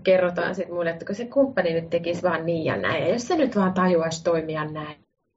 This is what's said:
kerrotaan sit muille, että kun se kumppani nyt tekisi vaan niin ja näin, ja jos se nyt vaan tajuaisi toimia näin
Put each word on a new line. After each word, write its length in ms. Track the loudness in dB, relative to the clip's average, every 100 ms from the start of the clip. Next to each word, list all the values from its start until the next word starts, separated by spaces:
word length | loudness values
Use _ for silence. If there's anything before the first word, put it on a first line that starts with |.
kerrotaan 500 | 4 4 4 0 -2
sit 140 | -4 -6
muille, 220 | -4 -4
että 140 | -4
kun 100 | -8
se 100 | -8
kumppani 480 | -2 2 2 2 0
nyt 180 | 0 0
tekisi 320 | -2 -2 0
vaan 240 | 0 0 0
niin 180 | 0
ja 120 | 0 0
näin, 260 | 0 0
ja 60 | 0
jos 200 | 0 0
se 80 | 2
nyt 200 | 2 2
vaan 180 | 2
tajuaisi 500 | 2 4 4 2 -2
toimia 400 | 0 0 0 -4
näin 320 | -6 -6 -10 -14 _ _ _